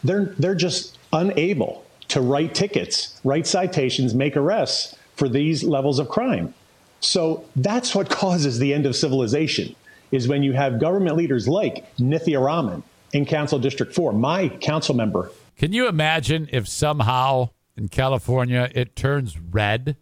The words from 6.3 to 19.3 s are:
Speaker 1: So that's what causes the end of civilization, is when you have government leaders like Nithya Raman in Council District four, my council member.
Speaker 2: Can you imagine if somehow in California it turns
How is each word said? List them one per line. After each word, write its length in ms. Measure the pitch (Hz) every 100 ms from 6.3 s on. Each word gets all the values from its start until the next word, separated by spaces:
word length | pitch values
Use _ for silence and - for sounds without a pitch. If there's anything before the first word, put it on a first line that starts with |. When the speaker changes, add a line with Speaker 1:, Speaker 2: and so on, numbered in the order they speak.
| 127 85 - _ _ _ _
Speaker 1:
So 440 | - 185 160 160 - -
that's 380 | 196 240 247
what 160 | 196 -
causes 480 | - 196 180 143 120
the 160 | 139
end 120 | 147 139
of 100 | 123
civilization, 760 | 156 135 113 143 160 - 87 - - - _
is 180 | 135 120
when 140 | 143
you 100 | 139
have 280 | 131 139 117
government 360 | 160 196 180 160
leaders 320 | 165 127 104
like 460 | 180 165 - - -
Nithya 480 | 127 160 165 139
Raman 380 | 131 165 123 87 - _ _
in 120 | 143 139
Council 320 | 151 147 139
District 360 | 135 135 131
four, 180 | - 156
my 360 | 107 131 180 175
council 460 | - - 156 -
member. 360 | 123 110 90 87 - - -
Speaker 2:
Can 160 | 156
you 160 | 220 254
imagine 600 | 160 156 160 123 160 151
if 140 | 131 101
somehow 840 | - 151 147 127 127 131 131 123 _ _ -
in 120 | 98
California 840 | - 131 135 - 127 123 123 123
it 220 | 127 123 -
turns 420 | 135 143 120